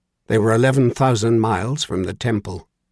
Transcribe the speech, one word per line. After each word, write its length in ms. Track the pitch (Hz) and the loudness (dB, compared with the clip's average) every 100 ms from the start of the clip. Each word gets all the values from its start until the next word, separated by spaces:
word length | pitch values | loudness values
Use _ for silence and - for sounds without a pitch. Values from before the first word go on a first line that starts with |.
| _ _ - | _ _ -2
They 100 | 110 | 0
were 160 | 110 | 2
eleven 380 | 113 - 131 123 | 2 2 4 2
thousand 480 | - 131 117 113 117 | 2 0 2 2 2
miles 460 | 110 95 107 143 - | 2 -2 -4 -6 -6
from 180 | 92 | -4
the 100 | 92 | -6
temple, 540 | 101 127 107 101 85 - _ _ | -4 -4 -4 -4 -12 -16 _ _